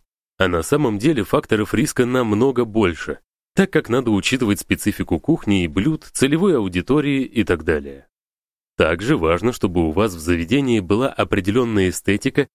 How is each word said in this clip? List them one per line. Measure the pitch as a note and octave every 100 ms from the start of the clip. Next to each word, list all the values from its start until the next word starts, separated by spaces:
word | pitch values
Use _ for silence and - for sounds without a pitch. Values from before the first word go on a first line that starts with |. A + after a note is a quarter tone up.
| _ _ _ -
а | F#2+
на | E2+
самом | D#2+ D3 C#3 G#2
деле | B2 D3 G2
факторов | - - A2 G#2
риска | G#2 C#3 - B2
намного | B2+ A#2 G#2 C3+ B2
больше, | A#2 G#2 G2 D#2+ - C#2 _ _ _ -
так | F#3+
как | D#3+ -
надо | A#2+ A#2+
учитывать | G2+ - C3 A#2 G2+
специфику | - F2+ - - - E2+
кухни | - D#3+ - G2+ E2+
и |
блюд, | D2 A#2+ D#3 -
целевой | - C3 D#3+ G3+ D3
аудитории | G2 F2+ - C#3+ C#3+ C#3
и | B2+ A#2+
так | G2+ E2+ D#2+
далее. | D#2 C#2+ C2+ - _ _ _ _ _ _ -
Также | E2 E2+ G#2+ D3
важно, | D#2+ F2 A2
чтобы | A#2 G2+ F2 D#2+
у |
вас | D#2 A2
в | E2+
заведении | D#2 F2 E2 C3 C3+ A2+
была | F2 G2+ C3+
определенная | - G2+ G2+ F#2+ A2 A#2+ G#2+ F#2
эстетика | E2+ - G2+ C3+ - C#3